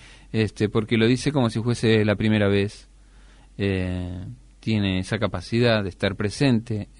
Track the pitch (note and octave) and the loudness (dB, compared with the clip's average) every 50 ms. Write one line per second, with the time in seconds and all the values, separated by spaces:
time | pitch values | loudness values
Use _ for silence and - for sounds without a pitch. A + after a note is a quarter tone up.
0 | - - - - - - - A2 A2 G2+ - - A2 G#2 - A#2 G#2+ - A#2 A2 | -18 -20 -20 -20 -14 -4 -2 0 0 0 0 -2 -2 0 0 -2 0 0 2 4
1 | A2 A#2 C3 B2 - C#3 D3+ C#3+ B2 A2 - A2+ G#2+ B2 A#2 - - A2 A2 A2 | 4 4 4 2 0 -2 0 0 0 0 0 -2 -2 -2 -2 0 2 4 4 4
2 | G#2 G#2+ G#2 G2+ A2 A2 G#2+ G#2+ G#2 G2+ G2+ G2+ G2 G#2+ - - - - - - | 4 2 2 2 2 2 2 2 2 2 2 2 0 -2 -6 -12 -20 -20 -20 -20
3 | - - - - - - - - - - - - G2+ G2 F#2+ F#2 F#2 F2+ F2+ F2+ | -20 -20 -20 -20 -20 -20 -20 -20 -20 -16 -8 -4 -2 0 0 0 -2 -2 -4 -4
4 | F2+ F2+ F2+ F#2 F#2 A2 B2 - - - - - - A2+ A2 G#2 G2+ F#2+ F#2 F#2 | -6 -6 -8 -10 -10 -12 -14 -16 -20 -20 -20 -8 -4 -2 0 0 2 0 0 -2
5 | F#2 - A2+ G#2 A2 G2 F#2+ F2+ F2+ - A#2 A#2 B2 A#2+ A2+ G#2+ G2 F#2 - - | -2 -2 -2 -2 -2 -2 -4 -6 -6 -2 0 2 2 2 2 0 -2 -4 -4 -4
6 | G2+ G2 G2 - G#2 G2+ - - C#3+ C3+ A#2+ G#2+ A2+ - A2 G#2 G2+ - - | -4 -2 -2 -2 -4 -4 -2 0 2 2 2 2 0 -4 -6 -6 -8 -10 -10